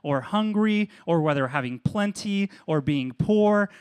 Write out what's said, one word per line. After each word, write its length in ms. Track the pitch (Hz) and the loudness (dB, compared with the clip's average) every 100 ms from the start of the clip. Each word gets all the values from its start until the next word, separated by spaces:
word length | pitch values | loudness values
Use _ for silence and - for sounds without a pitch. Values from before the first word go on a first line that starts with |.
or 160 | 151 139 | -4 -4
hungry, 680 | - 208 214 208 214 208 208 - | -2 -2 0 0 2 2 -2 -6
or 160 | - 165 | -2 0
whether 280 | 151 143 127 | 2 0 0
having 320 | 143 127 127 | -2 -4 -6
plenty 680 | - 208 202 - 214 196 196 - | -6 -2 -4 -4 -4 -2 -2 -6
or 160 | - 156 | -4 -2
being 300 | 135 143 127 | 0 -2 -2
poor. 600 | - - 214 208 208 202 - | -2 0 4 4 4 0 -6